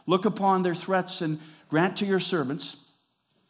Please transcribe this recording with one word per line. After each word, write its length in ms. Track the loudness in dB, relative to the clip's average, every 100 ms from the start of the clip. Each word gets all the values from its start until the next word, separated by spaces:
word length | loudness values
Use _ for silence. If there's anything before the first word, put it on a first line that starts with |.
| 0
"look 180 | 2
upon 380 | 2 2 2 2
their 120 | 2
threats 480 | -2 0 0 0 -4
and 160 | -4 -4 -8 -20 _
grant 300 | 2 2 0
to 80 | 0
your 120 | 0
servants 580 | 2 -2 -2 -4 -8 -16 _ _ _ _ _ _ _